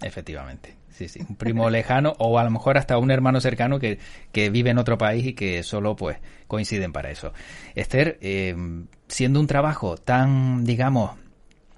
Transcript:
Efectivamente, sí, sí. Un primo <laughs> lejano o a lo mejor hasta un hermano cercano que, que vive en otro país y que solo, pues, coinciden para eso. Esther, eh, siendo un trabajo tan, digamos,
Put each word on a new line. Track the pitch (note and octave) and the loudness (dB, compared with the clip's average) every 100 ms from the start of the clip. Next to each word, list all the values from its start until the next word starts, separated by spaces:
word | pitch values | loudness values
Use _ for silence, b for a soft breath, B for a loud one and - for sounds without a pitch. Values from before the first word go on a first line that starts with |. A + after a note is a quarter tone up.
Efectivamente, | - - - D2+ C2+ - - - - | -12 -10 -12 -12 -12 -14 -18 -20 -20
sí, | - E2+ | -14 -14
sí. | - E3+ | -12 -12
Un | G2+ | -6
primo | A2+ A2+ A2+ | -2 2 2
<laughs> | |
lejano | A2+ A2+ B2+ D3+ - | 2 2 2 2 2
o | A2+ A#2 | 2 4
a | |
lo | A#2 | 2
mejor | A2+ C#3 C#3 | 2 2 2
hasta | - A#2+ | 2 2
un | C3 | 2
hermano | C3 C3 C3 | 4 4 2
cercano | B2+ A#2 A#2+ C#3 | 0 0 0 0
que, | A2+ G2+ B B B | -2 -4 B B B
que | G#2 G#2 | 0 2
vive | A#2 A#2+ | 2 4
en | A#2+ | 4
otro | A#2+ A2+ | 2 2
país | G#2+ A#2 B2+ | 2 2 -2
y | |
que | B2+ G2 F2 | -4 -4 -4
solo, | E2+ G#2+ G#2 G#2 | -4 -2 -2 -2
pues, | E2 - B B B | -4 -6 B B B
coinciden | G#2+ G#2 G2+ F2+ | -4 -2 -2 -2
para | D2+ C#2 | -6 -8
eso. | D2 D2+ - B B B B | -10 -12 -12 B B B B
Esther, | - C3 D#3 - | 0 2 2 0
eh, | F#2+ G2 F#2 F2 F2 E2+ E2+ - - | -4 -2 -2 -4 -6 -8 -12 -18 -8
siendo | - B2+ C#3+ | -2 2 4
un | D3 | 4
trabajo | C#3 D3+ D3+ F#2+ E2 | 2 0 -2 -4 -4
tan, | - B2+ C3 C3+ C3 B2 A#2+ | 2 4 4 4 2 2 2
digamos, | A#2 C3 B2+ G2+ - - - _ _ _ | 2 2 2 0 -4 -20 -20 _ _ _